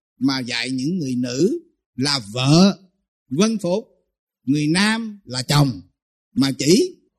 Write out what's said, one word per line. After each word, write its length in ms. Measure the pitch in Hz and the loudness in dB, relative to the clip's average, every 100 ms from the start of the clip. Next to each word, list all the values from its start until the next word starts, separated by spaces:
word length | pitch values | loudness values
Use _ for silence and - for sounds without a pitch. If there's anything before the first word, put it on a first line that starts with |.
| _ - | _ -4
mà 220 | 135 131 | -2 -2
dạy 300 | 120 120 123 | -4 -4 -4
những 280 | 131 139 185 | -4 -4 -4
người 160 | 135 | -4
nữ 460 | 123 127 127 190 339 - _ _ | -4 -4 0 0 -2 -10 _ _
là 260 | - 143 139 101 | -4 -2 -2 -4
vợ 460 | 123 131 160 196 - _ _ _ _ - | -2 4 6 6 2 _ _ _ _ -6
vâng 300 | 135 220 226 | -2 0 -2
phục 260 | 175 151 - _ _ _ _ _ | -4 -6 -8 _ _ _ _ _
người 240 | - 147 151 | -2 0 0
nam 540 | 170 208 226 226 208 | 2 0 -2 -6 -14
là 180 | - 113 | -12 -8
chồng, 380 | 104 147 143 98 - _ _ _ _ | 0 2 2 -2 -14 _ _ _ _
mà 160 | 113 135 127 | -2 -2 0
chỉ 380 | 139 208 - - _ | 4 4 2 -6 _